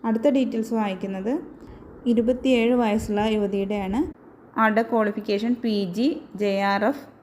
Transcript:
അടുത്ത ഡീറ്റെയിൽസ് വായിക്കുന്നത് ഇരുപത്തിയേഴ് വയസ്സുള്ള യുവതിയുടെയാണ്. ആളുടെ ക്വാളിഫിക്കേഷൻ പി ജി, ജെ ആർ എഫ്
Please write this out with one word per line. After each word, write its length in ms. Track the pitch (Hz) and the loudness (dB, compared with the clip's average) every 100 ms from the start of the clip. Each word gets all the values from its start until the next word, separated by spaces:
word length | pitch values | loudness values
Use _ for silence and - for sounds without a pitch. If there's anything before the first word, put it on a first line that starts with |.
| 226 | 0
അടുത്ത 200 | 220 285 269 | 2 4 4
ഡീറ്റെയിൽസ് 360 | 240 226 220 226 | 0 -2 -2 -2
വായിക്കുന്നത് 520 | 208 185 196 190 196 302 - - - - - - 247 | -2 -4 -6 -6 -4 -4 -6 -18 -20 -20 -20 -8 0
ഇരുപത്തിയേഴ് 640 | 233 233 254 262 247 226 247 | 2 2 0 2 2 4 2
വയസ്സുള്ള 400 | 226 208 - 202 214 | 2 0 0 0 0
യുവതിയുടെയാണ്. 680 | 214 202 196 196 208 190 214 359 - - - - - | 0 0 -2 -2 -4 -2 -2 -2 -6 -20 -20 -12 2
ആളുടെ 200 | 220 214 226 | 2 4 2
ക്വാളിഫിക്കേഷൻ 640 | 233 214 208 208 202 226 240 | 2 0 -2 -2 -2 0 -2
പി 100 | 233 208 196 180 | 0 0 -2 0
ജി, 120 | 262 - - 190 | -2 -2 -10 -4
ജെ 100 | 208 196 196 | -2 0 2
ആർ 120 | 196 208 | 2 0
എഫ് 140 | 285 - - | -2 -8 -20